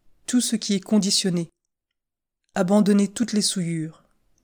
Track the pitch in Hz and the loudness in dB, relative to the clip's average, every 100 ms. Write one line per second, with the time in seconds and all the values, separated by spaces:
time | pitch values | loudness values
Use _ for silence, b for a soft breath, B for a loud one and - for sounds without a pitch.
0 | _ _ - 247 - 214 - 196 - 214 | _ _ -4 -2 0 -4 -2 -4 0 0
1 | 190 - 196 170 165 _ _ _ _ _ | 2 0 0 -2 -6 _ _ _ _ _
2 | _ _ _ _ _ - 180 208 175 147 | _ _ _ _ _ -4 2 4 4 4
3 | 202 - 226 208 - 190 170 165 160 - | 2 -2 -4 -2 -2 -4 -4 -6 -8 -12
4 | _ _ _ _ | _ _ _ _